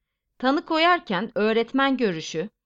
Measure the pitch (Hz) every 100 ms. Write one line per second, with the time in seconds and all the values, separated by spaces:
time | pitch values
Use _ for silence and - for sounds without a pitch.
0 | _ _ _ _ 254 294 - 320 330 349
1 | - 180 226 - 214 226 233 262 277 262
2 | 220 160 - 160 190 -